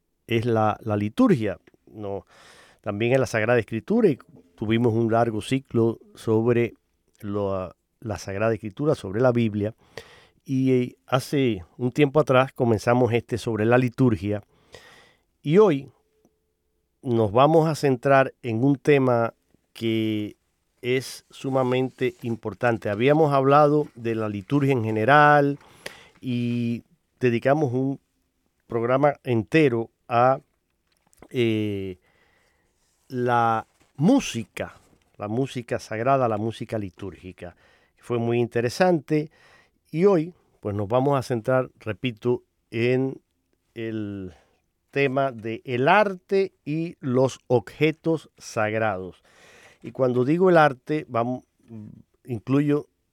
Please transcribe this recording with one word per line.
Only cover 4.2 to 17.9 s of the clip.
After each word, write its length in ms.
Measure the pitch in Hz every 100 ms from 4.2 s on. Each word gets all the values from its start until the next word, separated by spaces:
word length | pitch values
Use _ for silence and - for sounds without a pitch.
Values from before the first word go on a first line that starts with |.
| - - _ _
tuvimos 340 | 107 113 120
un 160 | 110 117
largo 320 | 113 120 107
ciclo 580 | - 135 - 117 113 107 - -
sobre 580 | - 110 113 117 117 - _ _ _ _
lo, 520 | 104 104 98 95 92 - _ _
la 160 | 113 92
Sagrada 360 | - 98 113
Escritura, 400 | 113 110 - 147
sobre 280 | 143 98 101
la 100 | 127
Biblia. 420 | 120 113 104 101 - _ - - - _ _
Y, 280 | - 131 131
eh, 240 | 127 123 - -
hace 560 | 131 - 143 131 98 - -
un 160 | 123
tiempo 260 | 143 143 147
atrás 320 | 143 127 131
comenzamos 640 | - 120 107 120 123 120
este 240 | 117 - 113
sobre 280 | - 107 113
la 120 | 123
liturgia. 640 | 127 - 127 90 101 104 - _ _ - - - _ _ _ _
Y 180 | 143 180
hoy 300 | 214 139 135 _ _ _ _ _ _ _ _ _ _ _
nos 300 | 131 113 107
vamos 380 | 110 143 165 160
a 60 | 151
centrar 580 | 143